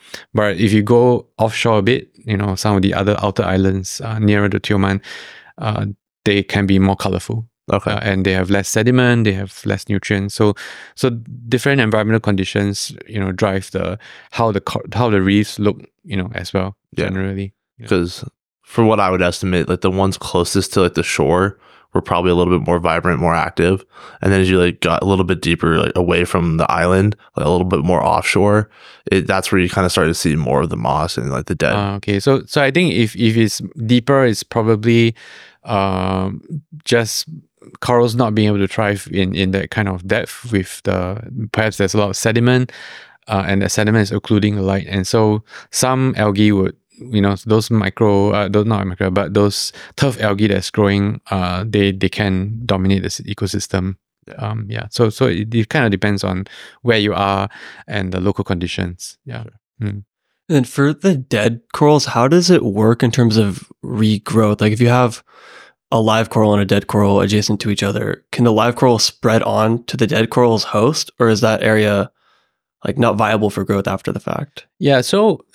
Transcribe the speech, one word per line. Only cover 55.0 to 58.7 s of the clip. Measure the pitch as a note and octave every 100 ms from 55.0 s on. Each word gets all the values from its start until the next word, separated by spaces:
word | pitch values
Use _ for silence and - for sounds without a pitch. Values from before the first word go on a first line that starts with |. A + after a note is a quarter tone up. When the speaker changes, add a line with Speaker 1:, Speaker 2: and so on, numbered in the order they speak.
| A2+
Speaker 1:
so | - C3
it, | F2 A2 A#2
it | G#2+
kinda | D#3 A#2
depends | F#2+ G#2 G2+
on | G2 F#2 G2 - - -
where | B2 A2
you | G#2
are | F2+ G2 G2 G2 - - - -
and | G#2+ F#2
the | F#2
local | F#2+ G2
conditions. | - F2+ F2